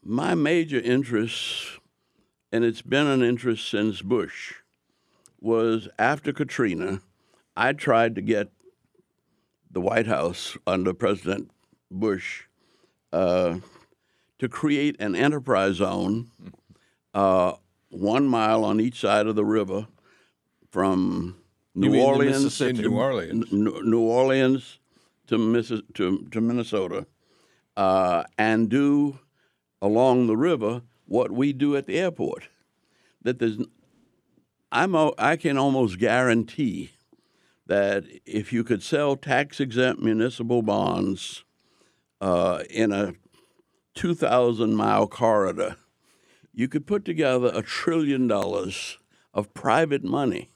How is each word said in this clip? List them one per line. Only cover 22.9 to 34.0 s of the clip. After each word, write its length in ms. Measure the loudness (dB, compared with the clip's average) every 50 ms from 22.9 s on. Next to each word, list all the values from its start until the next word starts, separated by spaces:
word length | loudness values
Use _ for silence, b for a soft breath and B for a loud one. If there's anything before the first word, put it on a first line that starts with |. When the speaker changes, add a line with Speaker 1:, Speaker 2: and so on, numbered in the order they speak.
Speaker 3:
New 80 | 0 0
Orleans. 480 | 0 0 -2 -4 -4 -4 -4 -4 -4 -2 0
Speaker 1:
N-, 120 | 0 0 0 -2 -2 0 0
New 100 | 2 2 2
Orleans 760 | 2 4 4 4 4 4 4 4 4 2 0 -2 -10 -20 _ _ _ _ _ _ _ _ _ _
to 120 | -2 0 0
Missis-, 440 | 2 2 2 0 0 -2 -6 -8 -8 _ -6
to, 320 | -4 -2 0 0 -2 -4 -6
to 100 | -4 -2
Minnesota, 680 | -2 0 0 -2 -4 -2 -4 -4 -4 -4 -6 -8 -10 _ _ _ _ _ _ _ _ _ _ _ _ _ _
uh, 480 | 0 2 2 4 4 4 4 2 0 -2 -4 _
and 320 | -2 0 2 2 2 2 2
do 500 | 2 2 2 2 2 2 0 0 -4 -8 _ _ _ _ _ _ _ _ _ _ _ _
along 460 | -2 0 2 4 4 4 4 4 4
the 100 | 2 2
river 460 | 2 2 0 0 0 -2 -4 -4 -6 -10 _ _ _ _
what 240 | -2 0 0 0 0 0
we 200 | 0 0 0 0
do 240 | 0 0 0 0
at 100 | -2 -2
the 120 | -2 -2 -2
airport. 500 | -2 -2 -2 -4 -6 -6 -6 -10 -14 -20 _ _ _ _ _ _ _ _ _ _ _ _ _ _ _
That 160 | -4 -2 0
there's, 200 | -2 -2 -2 -4 -8 -10 _ _ _ _ _ _